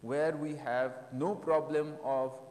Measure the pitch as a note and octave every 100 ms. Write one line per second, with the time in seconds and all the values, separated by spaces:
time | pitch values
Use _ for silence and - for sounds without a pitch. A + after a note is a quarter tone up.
0 | A2+ C#3+ D#3 D3+ D3+ D3 C3+ B2 C3 B2+
1 | - B2+ E3 G#3 - D#3 D3+ D3+ D3+ D3+
2 | C3 C3+ C3 - -